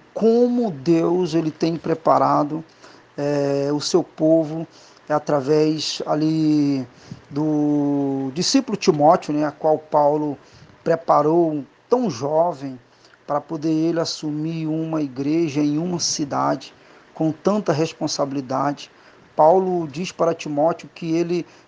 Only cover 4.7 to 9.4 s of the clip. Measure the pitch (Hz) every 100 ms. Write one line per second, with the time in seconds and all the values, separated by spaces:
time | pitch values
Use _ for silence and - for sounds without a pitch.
4.7 | - - - - 151 147 147 131 151 156
5.7 | 156 - - 156 156 156 160 156 151 143
6.7 | 135 123 - - - - 143 156 151 147
7.7 | 147 143 143 139 135 135 139 - 269 262
8.7 | 208 - 151 147 185 - 147